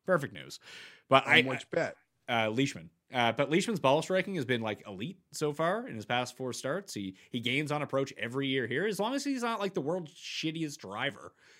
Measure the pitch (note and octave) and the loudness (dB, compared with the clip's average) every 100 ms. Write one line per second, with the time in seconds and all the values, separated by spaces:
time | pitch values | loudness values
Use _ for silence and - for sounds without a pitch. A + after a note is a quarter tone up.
0 | - F3 C3+ F#2 C2+ - - - - - | 0 2 0 -8 -14 -14 -16 -18 -18 -20
1 | - C3+ C#3+ D3+ C3 C3 - E3+ C3 - | 4 4 8 6 6 2 -2 -2 -2 -4
2 | _ _ - A#2 A2 A2 C#3 - E2 - | _ _ -2 2 2 2 0 -2 -14 -20
3 | _ B2+ A#2 A#2 C#3 D#3+ G3 G3+ C3+ C#3+ | _ 2 4 4 2 2 2 2 4 4
4 | - F#3 F#3 F#3+ A#2+ B2 A2+ G#2 - F#2+ | 4 0 0 -2 0 0 0 -4 -8 -8
5 | A#2+ F#3+ _ - D3+ D3 E3 G#3 B3+ A#2 | -8 -10 _ -4 -2 0 0 0 -4 -8
6 | G#2 B2 B2 - B2+ A#2 C3 E3 G3 - | -2 0 0 -4 -6 -4 -4 -4 -4 -8
7 | G2 F#2 - B2+ A#2 C3 D3+ D3 C#3+ C3+ | -8 -8 -8 -4 0 0 0 -2 0 0
8 | C#3 - A#2 C3 C#3 C3+ A2+ B2 G3+ F#3 | 0 -4 -6 -2 0 0 0 0 -2 0
9 | G#3 C4+ C#4+ C4+ A#3 A3+ G3+ F#3+ C#3 F3+ | -2 -2 -2 -2 -2 -2 -2 -2 -2 -2
10 | D#3+ - - - D#3 D#3+ D#3 C#3+ F#2+ G2+ | -4 -12 -10 -6 -4 -2 -4 -6 -8 -4
11 | C3+ - - - - - | -4 -4 -12 -20 -20 -20